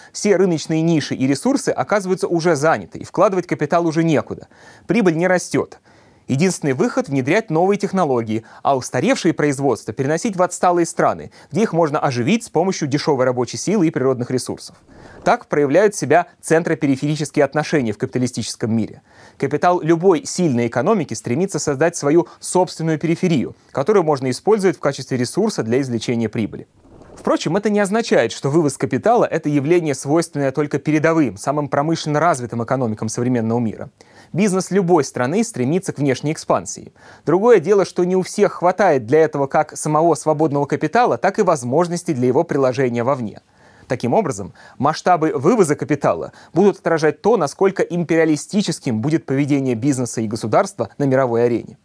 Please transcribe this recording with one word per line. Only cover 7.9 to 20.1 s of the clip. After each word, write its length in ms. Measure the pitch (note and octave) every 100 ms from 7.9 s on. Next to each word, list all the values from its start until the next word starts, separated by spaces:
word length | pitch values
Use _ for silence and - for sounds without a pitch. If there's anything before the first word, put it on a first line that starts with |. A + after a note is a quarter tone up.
| F#3+ D#3+ B2 A2 A2 - -
а 140 | - C3+
устаревшие 580 | - B2+ F#3+ C4+ E3+
производства 580 | D3+ D3+ C3 C#3 G#2+ -
переносить 440 | G#2+ C3+ E3 A#3+ F3+
в 60 |
отсталые 440 | F3+ - F#3 F3 E3
страны, 460 | - C#3+ F2+ D2+ - -
где 120 | D#3+
их 100 | A3
можно 260 | E3 D#3+ D3
оживить 460 | D3+ B2 B2 A3+
с 40 | -
помощью 380 | D#3 F#3+ F#3 D3
дешёвой 380 | C#3+ - C3+
рабочей 320 | B2+ B2 A#2+ -
силы 320 | - G#3+ D#3
и 20 |
природных 400 | B2 B2+ A#2+ A#2+
ресурсов. 460 | B2+ - F2+ - - _ - - -
Так 220 | - A#3 -
проявляют 500 | D3+ C#3+ D#3+ G#3 -
себя 320 | C3+ E3 E3+ _
центропериферические 1040 | - D#3+ - D#3+ C#3+ C3 D3 D3+ D3+ -
отношения 480 | C#3+ D3+ D3 D#3 A#2
в 60 | G#2
капиталистическом 720 | C3+ B2+ B2 - A2 - A#2
мире. 300 | A2+ G#2 - _ - - -
Капитал 420 | C#3 D3 F3+ F3+
любой 440 | D#3 E3 F#3+